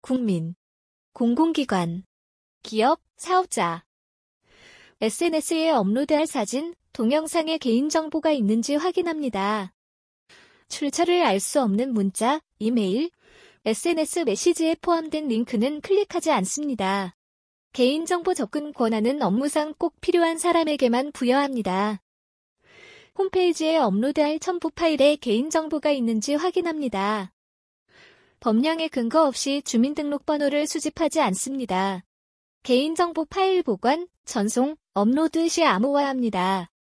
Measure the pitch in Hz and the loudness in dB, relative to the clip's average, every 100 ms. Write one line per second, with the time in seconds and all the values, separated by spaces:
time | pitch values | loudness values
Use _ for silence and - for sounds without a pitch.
0 | - 254 233 180 165 175 _ _ _ _ | -2 -2 0 -2 -4 -10 _ _ _ _
1 | _ - 233 240 330 311 269 190 170 170 | _ -2 0 2 2 0 0 0 -2 -6
2 | - _ _ _ _ _ - 214 233 330 | -10 _ _ _ _ _ -8 0 2 0
3 | _ _ - 370 370 - 175 170 _ _ | _ _ 0 0 2 -2 -2 -4 _ _
4 | _ _ _ _ _ _ - - - _ | _ _ _ _ _ _ -20 -20 -20 _
5 | 220 - 339 320 - 330 320 285 190 220 | -4 -2 0 0 -2 0 2 2 2 0
6 | 285 302 311 277 214 247 330 339 _ - | 0 0 0 -2 -4 -4 -6 -12 _ -4
7 | 226 294 320 339 320 320 269 233 294 320 | 0 0 0 -2 -2 -2 0 2 2 0
8 | 311 320 320 294 202 226 233 285 339 349 | -2 -2 0 0 2 0 0 0 0 -2
9 | 349 311 277 202 196 214 185 _ _ _ | -2 -2 -4 -2 -2 -2 -6 _ _ _
10 | _ _ _ - _ _ _ - 285 - | _ _ _ -20 _ _ _ -4 -4 0
11 | 339 349 302 196 - 294 240 196 262 226 | 2 4 4 2 0 0 2 0 0 0
12 | 196 - 226 302 _ _ 214 247 196 208 | -2 0 0 -2 _ _ -2 0 0 0
13 | 330 _ _ - - _ - 226 339 320 | -2 _ _ -20 -20 _ -4 -2 -2 0
14 | 311 - 294 202 - 339 320 330 - 330 | -2 -2 -2 0 0 2 0 -2 0 -2
15 | 320 311 302 226 240 233 247 302 - 392 | 0 -4 -2 -2 0 0 0 -2 0 0
16 | 403 359 320 262 185 - 294 247 190 196 | 0 -2 0 0 0 -4 -6 -4 -2 -2
17 | 185 _ _ _ _ _ _ - 247 294 | -4 _ _ _ _ _ _ 0 2 2
18 | 330 359 339 359 220 302 294 285 226 220 | -2 -2 0 -2 -2 -4 -6 -2 0 2
19 | 220 285 220 202 285 302 302 302 339 _ | 0 0 0 0 0 -2 -2 -2 -4 _
20 | - 349 339 330 349 339 311 294 254 240 | 0 2 2 0 0 2 2 2 2 2
21 | 285 - 247 262 285 254 202 185 208 208 | -2 -2 2 2 2 -2 -2 0 0 -4
22 | _ _ _ _ _ _ _ - - - | _ _ _ _ _ _ _ -20 -20 -20
23 | - - 381 370 359 330 311 320 240 190 | -20 -4 -2 2 2 2 2 4 4 2
24 | 254 294 294 311 - 349 330 - 330 302 | 0 2 0 0 -2 -4 -4 0 0 4
25 | 277 302 254 214 294 320 311 302 302 285 | 4 2 0 0 0 -2 -2 -2 0 0
26 | 233 226 208 294 359 359 339 311 269 202 | 0 -2 0 0 0 0 -2 -2 -2 -2
27 | 196 214 185 _ _ _ _ _ _ _ | 0 -2 -6 _ _ _ _ _ _ _
28 | - _ _ _ 247 220 294 330 320 - | -20 _ _ _ 0 2 2 0 -2 -2
29 | 233 311 311 247 277 285 - 233 254 294 | 0 4 4 2 -2 -4 0 2 2 0
30 | 294 285 - 302 285 294 302 330 302 - | -4 -4 -2 0 0 0 -2 -4 -6 -2
31 | 320 320 262 190 - 269 240 185 196 185 | -2 2 0 0 -4 -6 -4 -2 -2 -4
32 | - _ _ _ _ _ - 247 294 330 | -10 _ _ _ _ _ 0 2 2 0
33 | 349 330 311 392 381 370 330 196 233 302 | 0 0 -4 0 2 2 0 0 0 0
34 | 359 _ - 247 208 240 269 311 _ - | -4 _ -8 -2 -2 0 -2 -2 _ 0
35 | 208 269 320 330 330 - 311 190 254 285 | 2 2 0 0 0 2 2 2 2 2
36 | 277 262 240 196 185 190 170 _ | 0 0 -2 0 0 0 -4 _